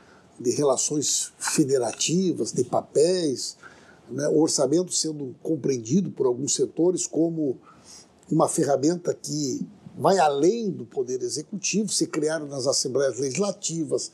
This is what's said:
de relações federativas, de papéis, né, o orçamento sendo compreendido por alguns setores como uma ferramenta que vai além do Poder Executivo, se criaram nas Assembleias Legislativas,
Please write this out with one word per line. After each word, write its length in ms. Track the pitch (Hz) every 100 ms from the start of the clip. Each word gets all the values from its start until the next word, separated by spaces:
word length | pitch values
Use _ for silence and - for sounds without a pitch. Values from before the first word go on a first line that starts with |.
| - - _ -
de 120 | 123
relações 800 | 113 147 123 - 151 123 - - -
federativas, 1120 | - - 135 135 120 - - 170 190 131 113
de 120 | 143
papéis, 960 | 123 117 - 135 165 185 160 120 - - - - - - -
né, 180 | 123 147
o 100 | 156
orçamento 520 | 156 - 131 160 180
sendo 440 | - 160 151 135 117
compreendido 680 | - 160 139 127 110 170 170
por 140 | - 131
alguns 300 | 120 139 -
setores 500 | 127 - 175 175 -
como 540 | - 165 165 147 - - - - - - _ -
uma 180 | 156 151
ferramenta 640 | - 143 139 147 175 -
que 520 | - 143 151 139 - - - - -
vai 200 | 156 190
além 540 | 156 139 165 233 214
do 140 | 131 120
Poder 360 | - 123 127
Executivo, 680 | 123 113 - 196 - 185 208
se 180 | - 165
criaram 400 | 160 151 160 147
nas 180 | 139 127
Assembleias 540 | - 139 123 139 120
Legislativas, 920 | 139 127 202 185 - 165 139 131 -